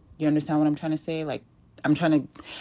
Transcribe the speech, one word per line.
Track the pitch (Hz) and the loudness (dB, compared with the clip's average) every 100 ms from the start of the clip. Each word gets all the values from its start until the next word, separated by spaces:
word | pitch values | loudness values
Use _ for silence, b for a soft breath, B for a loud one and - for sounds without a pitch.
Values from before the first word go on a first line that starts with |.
| - - | -20 -4
You | 151 | 0
understand | 151 147 151 | 0 2 2
what | 151 | 2
I'm | 147 | 0
trying | 160 | -2
to | 156 | -4
say? | - 160 | -4 -6
Like, | 156 123 - _ _ - | -4 -8 -10 _ _ -4
I'm | - | 0
trying | 151 170 151 | 2 4 2
to | - - B B | 0 -10 B B